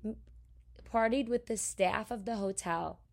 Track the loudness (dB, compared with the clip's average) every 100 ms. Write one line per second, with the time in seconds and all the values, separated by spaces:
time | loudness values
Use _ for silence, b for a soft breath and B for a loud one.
0 | -8 -8 -12 -20 -20 -20 -20 -20 -2 2
1 | 4 4 2 0 -2 -4 -4 2 4 4
2 | 0 -6 -4 -2 -2 -2 -2 -2 -2 -8
3 | -16